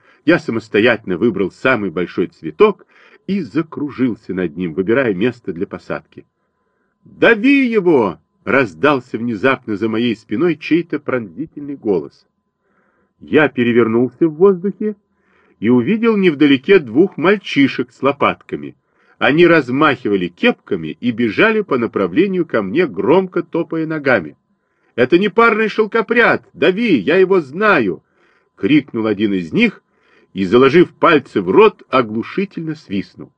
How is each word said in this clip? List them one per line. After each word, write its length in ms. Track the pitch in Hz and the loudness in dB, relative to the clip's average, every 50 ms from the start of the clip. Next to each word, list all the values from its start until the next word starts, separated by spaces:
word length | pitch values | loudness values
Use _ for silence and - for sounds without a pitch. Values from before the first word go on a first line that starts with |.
| _ _ _ _ - | _ _ _ _ 0
Я 160 | 147 170 160 | 2 2 2
самостоятельно 760 | - - 113 113 - - - 104 110 123 113 104 - 98 90 82 | 0 -4 -6 -6 -6 -2 0 2 2 2 2 0 -2 -6 -4 -2
выбрал 340 | 120 123 90 95 98 87 | -2 -2 -2 -2 -4 -6
самый 380 | - _ - 131 131 110 101 92 | -6 _ -2 -2 0 -2 -4 -6
большой 360 | 78 90 87 - - 104 87 | -6 -6 -6 -6 -4 -6 -6
цветок 580 | 117 _ _ - 165 156 - 208 214 196 - _ _ _ _ _ _ _ _ _ - | -6 _ _ -14 -10 -8 -6 -4 -4 -6 -8 _ _ _ _ _ _ _ _ _ -8
и 140 | 196 202 | -8 -8
закружился 920 | 151 98 101 156 160 160 - - 147 139 117 - 131 123 98 - _ - 90 | -8 -8 -8 -8 -8 -8 -10 -12 -12 -10 -6 -4 -4 -4 -6 -8 _ -10 -8
над 220 | 92 92 82 71 | -6 -6 -6 -6
ним, 180 | 90 92 82 76 | -8 -8 -8 -6
выбирая 400 | 92 92 95 117 139 135 113 95 | -6 -4 -2 -2 -2 -2 -2 -2
место 380 | 87 110 123 110 - _ 98 | -2 -4 -4 -4 -6 _ -12
для 160 | 82 85 98 - | -10 -10 -10 -10
посадки. 580 | 92 90 - - 82 - - _ _ - - _ _ _ _ _ _ _ _ _ _ _ _ _ _ _ _ | -12 -14 -12 -12 -12 -12 -14 _ _ -20 -20 _ _ _ _ _ _ _ _ _ _ _ _ _ _ _ _
«Дави 600 | - - - 151 208 233 208 220 277 285 277 262 | -20 -4 0 2 2 2 2 2 2 2 2 0
его!» 540 | 233 226 214 175 180 156 127 107 92 78 - _ _ _ _ - | 0 0 0 2 2 2 2 2 0 -4 -8 _ _ _ _ -4
раздался 760 | 98 110 139 131 98 80 78 131 147 143 127 - _ - 110 | -2 0 0 0 -2 -2 -2 0 0 0 0 -4 _ -8 -8
внезапно 580 | 117 120 113 92 107 135 131 127 _ 113 107 | -6 -6 -4 -2 -2 -2 -2 -2 _ -8 -6
за 120 | 92 113 110 | -4 -4 -2
моей 260 | 107 113 120 120 104 | -2 -2 -2 -2 -4
спиной 420 | - _ - 104 117 170 180 151 | -6 _ -8 -6 -2 -2 -2 -4
чей-то 440 | - - - 151 175 165 - 160 143 | -4 -4 -2 -2 -2 -2 -4 -8 -10
пронзительный 760 | - - 127 123 110 92 82 - 160 156 - 147 143 143 139 | -6 -6 -6 -6 -6 -8 -12 -14 -14 -14 -14 -16 -14 -14 -12
голос. 500 | - - 110 95 82 71 67 _ _ _ _ _ _ _ _ _ _ _ _ _ _ _ _ _ _ _ _ _ _ | -8 -4 -2 -2 -2 -4 -8 _ _ _ _ _ _ _ _ _ _ _ _ _ _ _ _ _ _ _ _ _ _
Я 300 | 78 73 104 147 151 135 | -6 0 2 2 2 2
перевернулся 800 | - 123 120 120 113 120 113 113 110 117 127 123 - - 170 160 | 0 -2 -2 2 2 2 2 2 2 0 0 -2 -2 -2 -2 -2
в 60 | 151 | 0
воздухе 600 | 151 185 202 190 170 180 202 - - 214 214 202 - _ _ _ _ _ _ _ _ _ _ _ - | 2 2 2 2 2 -2 -8 -6 -6 -6 -8 -8 -10 _ _ _ _ _ _ _ _ _ _ _ -4
и 100 | 98 117 | 0 2
увидел 460 | 127 123 117 151 220 214 233 226 220 | 2 2 2 0 -2 0 0 0 0
невдалеке 600 | 202 190 175 147 131 151 143 139 127 - 185 196 185 | 2 2 2 2 2 2 2 2 2 2 4 2 2
двух 380 | 139 113 107 143 196 190 - | 2 0 0 2 2 2 0
мальчишек 760 | - 147 185 214 196 - - - 139 139 123 - - 127 - | -2 0 0 0 0 -2 -4 0 0 0 0 0 -4 -8 -8
с 120 | _ _ | _ _
лопатками. 760 | 123 139 143 - 123 98 87 - _ - - 73 71 69 - _ _ _ _ _ _ _ _ - | -2 -2 0 0 0 -2 -2 -4 _ -12 -12 -12 -12 -14 -18 _ _ _ _ _ _ _ _ -2
Они 280 | 104 123 143 165 175 | 0 2 4 6 6
размахивали 840 | 165 165 156 131 123 123 139 156 147 127 - - 107 101 95 - - | 6 6 4 2 0 0 2 2 2 0 0 -2 -2 -2 0 -2 -4
кепками 680 | - - 226 240 240 - _ - 101 85 80 78 76 - | -4 -2 0 0 0 -2 _ -8 -8 -6 -6 -8 -10 -6
и 100 | - 123 | -6 -6
бежали 520 | 113 107 120 110 95 143 196 220 220 214 | -4 -2 -4 -2 0 0 0 2 0 -2
по 160 | 196 - 143 123 | -2 -2 -2 -2
направлению 680 | 113 101 - 107 98 85 90 139 196 202 185 180 160 | -2 -2 -2 -2 -2 -2 0 0 0 0 0 -4 -4
ко 180 | - - 113 | -2 -2 -4
мне, 240 | 98 92 110 165 185 | -4 -2 -2 -2 -2
громко 560 | 135 - - - 123 165 190 190 185 - 180 | -2 -4 -2 0 2 2 2 2 -2 -4 -8
топая 440 | 165 - - 165 160 160 170 160 160 | -6 -6 -6 -6 -6 -6 -6 -6 -6
ногами. 500 | 156 160 156 139 135 123 101 80 73 - _ _ _ _ _ _ _ _ _ _ _ _ | -6 -6 -4 0 0 0 0 0 -4 -14 _ _ _ _ _ _ _ _ _ _ _ _
«Это 240 | 113 127 123 170 175 | -2 0 2 2 2
непарный 500 | 208 202 - 226 233 233 214 214 220 196 | 2 2 2 2 2 4 2 0 -2 -2
шелкопряд! 760 | - - 220 202 - 226 220 - 233 240 226 185 127 - - _ | -2 -2 -2 -2 -2 -2 -2 0 2 2 2 2 2 0 -4 _
Дави, 440 | _ - 139 180 185 214 240 226 156 | _ -2 0 0 0 0 0 0 0
я 200 | 110 85 120 170 | 0 2 2 2
его 240 | 190 185 180 196 185 | 2 4 4 2 0
знаю!» 600 | 147 127 143 185 220 208 185 143 110 92 80 - _ _ _ _ _ _ _ _ _ _ _ | -2 -4 -6 -2 0 2 2 2 0 -2 -4 -6 _ _ _ _ _ _ _ _ _ _ _
крикнул 500 | _ 98 107 151 151 - - - 113 107 | _ 0 2 2 2 0 0 -4 -4 -2
один 260 | 110 104 92 110 101 | -2 -2 0 -2 -2
из 200 | 98 95 87 78 | -2 -2 -4 -4
них 300 | - 190 240 202 - - _ _ _ _ _ _ _ _ _ _ | -2 0 0 0 -2 -6 _ _ _ _ _ _ _ _ _ _
и, 120 | - 95 98 | -6 -6 0
заложив 500 | 85 107 123 135 131 135 180 - - _ | 2 4 4 6 6 6 4 2 2 _
пальцы 460 | - 143 165 165 135 - - - 110 | 0 2 2 2 2 0 -2 -4 -4
в 100 | 90 90 | -2 2
рот, 320 | 95 180 220 208 - - - _ | 4 6 6 4 4 -2 -8 _
оглушительно 840 | 127 131 120 104 107 117 - - - 185 202 196 - 175 160 160 147 | -2 -2 -2 -2 -4 -8 -8 -8 -6 -6 -8 -6 -8 -10 -10 -10 -10
свистнул. 580 | 156 - - 98 95 - - _ - 69 - _ | -12 -12 -8 -8 -8 -8 -8 _ -20 -20 -20 _